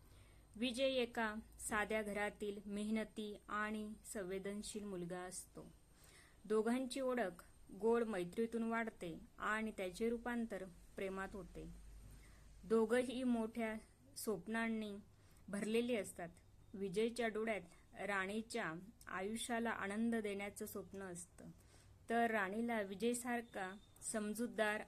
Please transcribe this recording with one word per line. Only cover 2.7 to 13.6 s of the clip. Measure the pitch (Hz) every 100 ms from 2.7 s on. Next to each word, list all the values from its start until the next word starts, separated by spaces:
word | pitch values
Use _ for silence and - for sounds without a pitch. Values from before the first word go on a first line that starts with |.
| 202 214 220 214 - 214 202 -
आणि | 208 214 214 214 220 -
संवेदनशील | 220 180 190 196 208 214 214
मुलगा | 208 185 170 180
असतो. | 180 185 - 160 170 - - - - - - -
दोघांची | 190 220 220 254 254 277
ओळख | 254 247 190 175 - - - 190
गोड | 220 233
मैत्रीतून | 226 196 175 214 226 233
वाढते | 226 226 220 214 175 156 - -
आणि | 196 220 220 208
त्याचे | 185 180 226
रूपांतर | 233 240 240 226 190 185 - - -
प्रेमात | 196 190 190
होते. | 202 175 160 165 175 - - - - - - - -
दोघंही | 180 226 220 247 247 247
मोठ्या | 254 240 220 233